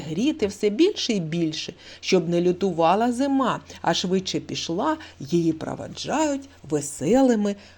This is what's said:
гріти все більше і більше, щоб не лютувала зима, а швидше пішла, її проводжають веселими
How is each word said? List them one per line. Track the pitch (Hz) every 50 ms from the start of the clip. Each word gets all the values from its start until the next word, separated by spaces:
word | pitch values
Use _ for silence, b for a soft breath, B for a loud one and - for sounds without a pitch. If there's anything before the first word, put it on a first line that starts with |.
| - 165
гріти | 156 180 247 302 302 - 214
все | 196 196 - 208 208
більше | 202 254 339 415 - - - -
і | 220 196
більше, | 160 151 165 170 165 156 151 - - - - B B B B B
щоб | - - 190 185 160 170
не | 175 175
лютувала | 175 180 175 180 196 190 165 160 165 160 185 214 233 247
зима, | 233 240 277 285 277 269 254 208 147 - - B B B
а | - 160 170
швидше | - - 175 185 190 185 - - 147
пішла, | 139 - 139 139 - - 165 190 262 311 311 311 B B B B
її | 147 139 170 170 165 165
проводжають | 160 156 - 131 131 131 - - - - - 143 226 302 311 294 277 269 277 B B B - 139
веселими | 151 147 139 - - - 127 160 226 269 269 247 233 208 208 202 202 B B B B